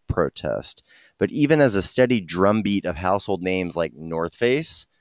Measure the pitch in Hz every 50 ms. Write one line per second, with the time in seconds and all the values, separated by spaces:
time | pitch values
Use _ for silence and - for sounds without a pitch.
0 | _ - - 92 78 - - - - 67 52 57 - - - - - _ _ _
1 | _ _ _ - 98 98 - 151 147 139 160 151 143 120 101 98 87 - - 127
2 | 127 123 123 107 87 76 82 90 95 101 104 110 95 101 101 95 - 87 82 80
3 | 90 92 101 98 - 104 98 87 90 92 92 92 90 85 80 85 82 78 - 73
4 | 80 82 82 82 85 85 - - 120 123 131 156 165 - - - - - _ _